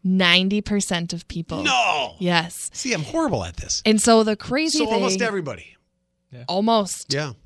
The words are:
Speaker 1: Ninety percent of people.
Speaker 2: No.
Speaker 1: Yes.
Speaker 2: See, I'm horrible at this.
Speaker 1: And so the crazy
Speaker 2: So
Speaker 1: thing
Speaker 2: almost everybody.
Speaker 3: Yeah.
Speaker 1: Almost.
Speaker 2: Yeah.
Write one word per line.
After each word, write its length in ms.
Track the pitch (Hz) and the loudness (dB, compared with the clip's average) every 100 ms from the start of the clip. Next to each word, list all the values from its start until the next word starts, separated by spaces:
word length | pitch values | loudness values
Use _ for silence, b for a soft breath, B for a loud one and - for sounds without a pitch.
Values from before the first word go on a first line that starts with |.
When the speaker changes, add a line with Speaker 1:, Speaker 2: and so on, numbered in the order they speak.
| 185 | 2
Speaker 1:
Ninety 540 | 190 180 180 190 208 | 4 6 6 4 0
percent 540 | - 208 - 175 170 | 0 -2 -2 -4 -4
of 120 | 170 - | -10 -10
people. 340 | 170 165 160 | -10 -8 -4
Speaker 2:
No. 540 | 302 254 214 160 131 - | 0 0 0 -2 -4 -4
Speaker 1:
Yes. 520 | 180 175 170 - - | 0 2 0 -8 -12
Speaker 2:
See, 180 | - 262 | -8 -4
I'm 100 | 202 | -4
horrible 400 | 151 320 311 139 | -2 -2 0 0
at 140 | 85 - | -4 -8
this. 260 | - - 220 | -8 -2 2
Speaker 1:
And 120 | 220 | 2
so 240 | 233 226 | 6 6
the 140 | 220 214 | 4 -2
crazy 400 | - 262 320 302 | -4 -2 0 0
Speaker 2:
So 80 | |
Speaker 1:
thing 100 | 285 | 0
Speaker 2:
almost 280 | 220 196 190 | 0 0 0
everybody. 560 | 226 202 147 95 - _ _ _ _ _ _ | -2 -2 -6 -10 -16 _ _ _ _ _ _
Speaker 3:
Yeah. 140 | 123 123 | -18 -6
Speaker 1:
Almost. 680 | 185 220 226 190 - - | -2 2 2 0 -6 -6
Speaker 2:
Yeah. 180 | 139 147 113 | -4 -4 -8